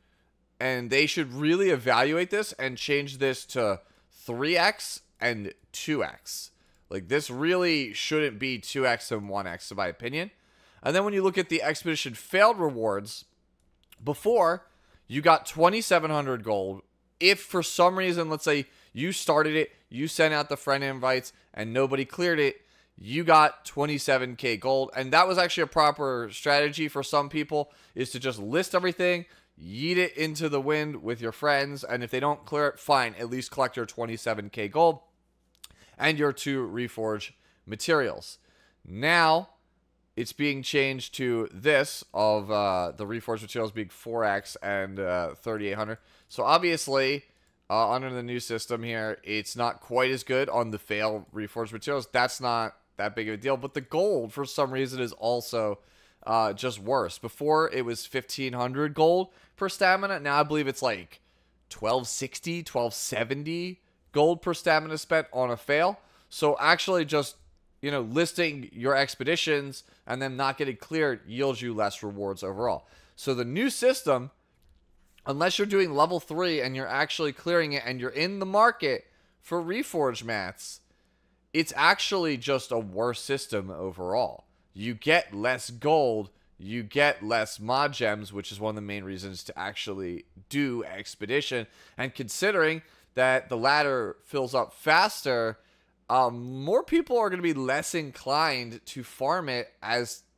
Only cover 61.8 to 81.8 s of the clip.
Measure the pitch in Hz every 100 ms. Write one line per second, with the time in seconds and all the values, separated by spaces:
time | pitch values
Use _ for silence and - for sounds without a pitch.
61.8 | 110 127 117 - 131 - 165 170 160 127
62.8 | 120 - - 113 117 139 151 170 180 180
63.8 | _ _ _ 143 156 170 180 165 170 156
64.8 | 156 156 - 160 156 127 127 117 - 147
65.8 | 180 202 _ _ _ - 147 - 151 175
66.8 | - 180 147 147 139 - _ _ _ -
67.8 | 143 143 113 139 170 - 165 143 - 113
68.8 | 127 139 139 - 135 165 160 147 139 131
69.8 | - _ - 127 135 127 135 135 139 113
70.8 | - 160 156 120 - 120 139 113 123 110
71.8 | 101 - 104 101 98 95 95 98 120 87
72.8 | _ - _ - 139 123 120 165 262 -
73.8 | 247 - 156 127 131 _ _ _ _ _
74.8 | _ _ _ _ - 139 180 185 208 196
75.8 | 180 143 156 180 - 160 180 151 127 131
76.8 | 127 135 151 - 151 - 170 170 151 139
77.8 | 117 127 123 139 180 196 190 202 233 226
78.8 | 143 120 - _ _ _ - 175 165 220
79.8 | - 165 135 113 113 110 92 - - -
80.8 | _ _ _ _ _ _ _ 156 156 135